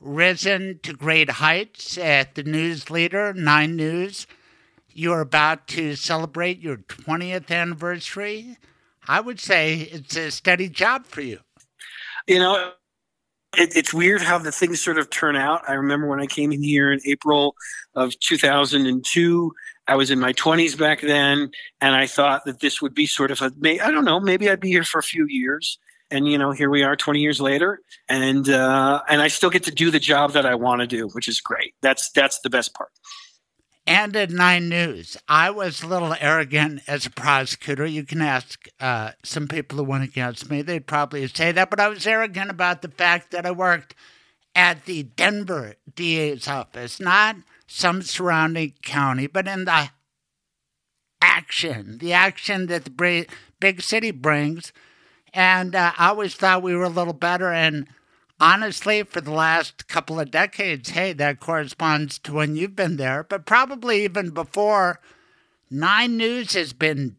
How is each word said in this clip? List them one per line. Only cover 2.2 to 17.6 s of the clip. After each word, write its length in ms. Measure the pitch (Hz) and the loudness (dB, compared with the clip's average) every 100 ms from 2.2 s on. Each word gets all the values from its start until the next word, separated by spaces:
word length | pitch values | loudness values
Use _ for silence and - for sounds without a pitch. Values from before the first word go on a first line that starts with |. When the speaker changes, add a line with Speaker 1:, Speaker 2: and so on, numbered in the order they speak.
| 139 | 0
Speaker 1:
the 80 | - | -4
news 480 | 147 156 165 160 - | -4 -2 -2 -4 -6
leader, 420 | 165 170 196 208 | -2 -2 0 -4
Nine 420 | 185 151 147 151 | -2 2 4 2
News. 520 | 165 156 170 190 196 - _ _ _ _ _ _ | -2 -2 -4 -6 -10 -16 _ _ _ _ _ _
You're 320 | 160 170 170 | -6 -2 0
about 440 | 147 156 151 160 - | 2 4 4 2 -6
to 280 | - 156 143 | -6 -4 -4
celebrate 640 | - 160 160 156 175 180 | -4 -4 -4 -4 -4 -4
your 180 | 165 120 | -6 -10
twentieth 760 | - - - 165 180 185 - | -12 -14 -6 -6 -4 -8 -4
anniversary. 1080 | 170 170 160 175 175 - 202 208 214 240 240 _ _ _ _ - | -4 -2 -4 -6 -6 -8 -8 -8 -10 -12 -20 _ _ _ _ -2
I 120 | 160 | -2
would 200 | 226 220 | -2 -6
say 480 | - 180 156 160 156 | 0 2 2 -2 -6
it's 240 | 160 135 | -12 -10
a 160 | 165 156 | -6 -6
steady 380 | - 185 180 185 | -4 0 0 -2
job 380 | 143 202 262 - | -2 0 -2 -6
for 160 | - | -12
you. 160 | 135 101 _ _ _ - - - - - - | -12 -12 _ _ _ -20 -20 -18 -14 -6 2
Speaker 2:
You 100 | 185 | 4
know, 340 | 185 196 180 180 _ _ _ _ _ _ _ - | 4 2 -2 -10 _ _ _ _ _ _ _ 0
it, 200 | 170 165 | 2 2
it's 160 | 156 | 0
weird 300 | 160 175 208 | 2 2 2
how 160 | 175 175 | 2 0
the 140 | 156 | -2
things 280 | - 175 170 | -2 -2 0
sort 180 | - 160 | -2 0
of 120 | 147 | -2
turn 260 | - 156 143 | 0 0 2
out. 260 | 139 165 139 | 0 0 -2
I 40 | |
remember 340 | 139 139 147 147 | -2 0 0 0
when 140 | 139 | -2
I 60 | 139 | -4
came 260 | - 147 | -2 -2
in 100 | 143 | 0
here 300 | 147 147 139 | 2 4 4
in 80 | 139 | 2
April 500 | 139 143 151 147 143 - | 0 -2 2 2 2 -2